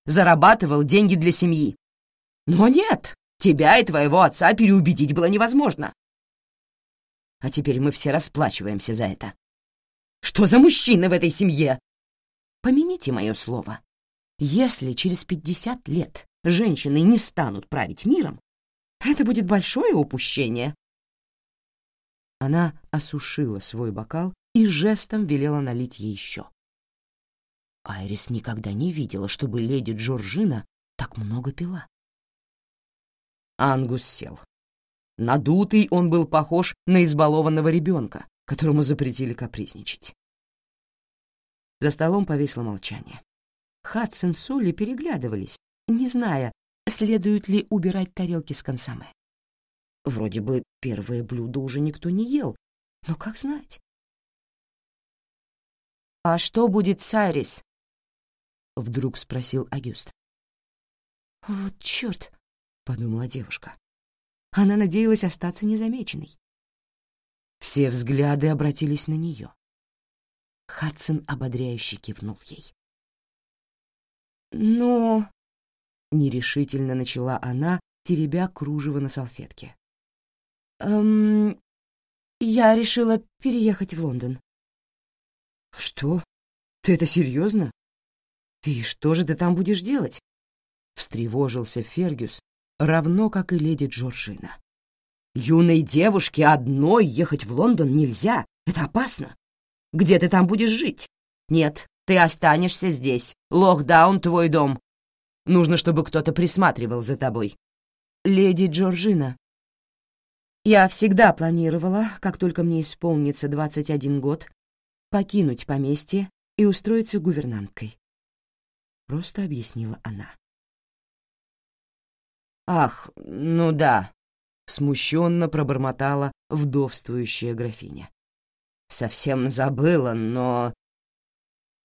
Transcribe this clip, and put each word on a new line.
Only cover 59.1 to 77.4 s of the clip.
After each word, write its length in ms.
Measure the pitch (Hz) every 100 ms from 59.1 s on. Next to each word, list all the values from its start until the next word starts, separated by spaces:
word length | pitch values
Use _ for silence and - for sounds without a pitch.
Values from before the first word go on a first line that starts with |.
| -
спросил 500 | - 127 123 131 -
Агюст. 420 | 135 123 - - - _ _ _ _ _ _ _ _ _ _ _ _ -
"Вот 320 | 196 196 -
чёрт", 540 | - - 233 - - _ _ _ _ _ -
подумала 400 | 113 117 113 123
девушка. 480 | 131 104 - - - _ _ _ _ _ _ _
Она 260 | 190 202 208
надеялась 480 | 196 185 220 214
остаться 420 | 180 - 175 - 208
незамеченной. 720 | 214 226 254 196 151 151 _ _ _ _ _ _ _ _ _ _ _ _ _
Все 320 | - 139 135
взгляды 580 | 123 120 139 143 143 156
обратились 600 | 151 147 143 151 143 -
на 40 |
неё. 400 | 156 170 120 - _ _ _ _ _ _ _ _ _ _ _ -
Хадсон 540 | - 156 147 - 156 -
ободряюще 680 | 131 131 120 127 117 - 101
кивнул 420 | - - 104 101
ей. 280 | - - - _ _ _ _ _ _ _ _ _ _ _ _ _ _ _ _ _ _
"Но", 760 | 226 220 233 247 240 226 220 214 _ _ _ _ _ _ _ _
нерешительно 840 | 151 139 123 123 143 139 135 135
начала 440 | 127 123 131 127 127